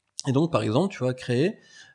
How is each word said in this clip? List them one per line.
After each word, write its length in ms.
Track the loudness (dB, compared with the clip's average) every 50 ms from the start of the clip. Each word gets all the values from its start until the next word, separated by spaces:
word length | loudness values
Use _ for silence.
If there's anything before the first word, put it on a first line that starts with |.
| _ _ _ -8 -4 0
Et 60 | 2
donc, 180 | 2 2 2
par 120 | 0 0 0
exemple, 300 | 2 2 2 2 0 -2
tu 100 | -2 -4
vas 80 | -4 -4
créer, 440 | -4 -4 -2 0 2 2 0 0 -4 _ -20 -20 -20 -20 -20